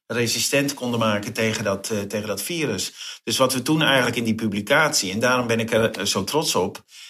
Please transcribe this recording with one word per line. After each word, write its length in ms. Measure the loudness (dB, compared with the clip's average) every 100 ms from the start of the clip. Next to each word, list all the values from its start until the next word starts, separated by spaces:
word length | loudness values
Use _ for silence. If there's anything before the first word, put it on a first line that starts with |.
| -6
resistent 680 | -2 0 0 0 2 0
konden 260 | -2 -2 0
maken 320 | 2 0 -2
tegen 320 | -2 0 0
dat, 260 | -2 -2 -2
eh, 80 | -4
tegen 300 | -4 -4 -4
dat 140 | -6
virus. 500 | -4 -2 -2 -2 -6 -8 -14 -10
Dus 120 | -4 2
wat 160 | 2
we 100 | 2
toen 200 | 2 2
eigenlijk 340 | 4 4 4 0
in 80 |
die 100 | 0
publicatie, 800 | 0 -2 -2 2 4 4 2 -2
en 80 | 0
daarom 260 | 2 2 2
ben 140 | 0
ik 120 | 2
er, 180 | 2 2
eh, 140 | 0
zo 200 | -2 -2
trots 300 | -2 -2 0
op, 300 | 0 -2 -4 -16 -20